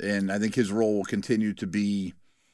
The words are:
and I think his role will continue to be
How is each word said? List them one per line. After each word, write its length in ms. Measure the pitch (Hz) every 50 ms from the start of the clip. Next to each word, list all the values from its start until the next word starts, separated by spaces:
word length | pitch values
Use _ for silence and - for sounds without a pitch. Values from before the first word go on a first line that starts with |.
and 300 | - 101 101 101 98 95
I 80 | 98 104
think 160 | 107 110 104
his 160 | 131 117 95
role 240 | 101 113 113 107 107 101
will 60 | 95
continue 480 | - - 104 - - 120 110 110 107 98
to 120 | - -
be 480 | 95 85 107 104 101 101 101 95 87 - - - _ _ _ _ _